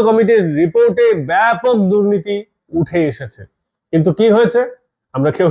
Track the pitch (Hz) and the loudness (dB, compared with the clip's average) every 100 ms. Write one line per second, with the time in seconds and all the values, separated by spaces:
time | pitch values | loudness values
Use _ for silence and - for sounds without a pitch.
0 | 220 220 214 226 170 147 170 233 233 190 | 2 2 2 2 0 0 0 2 2 2
1 | 233 185 135 180 226 233 254 233 185 208 | 0 0 -2 0 0 0 0 0 2 0
2 | 202 202 202 202 214 _ _ 160 156 175 | 0 -2 -4 -8 -10 _ _ -6 -2 -2
3 | 151 120 127 - 92 _ _ _ _ 165 | -2 -4 -12 -16 -20 _ _ _ _ -2
4 | 165 160 220 214 233 240 254 - _ _ | 0 2 2 4 2 0 -4 -8 _ _
5 | _ 127 143 - 175 | _ -4 -2 0 0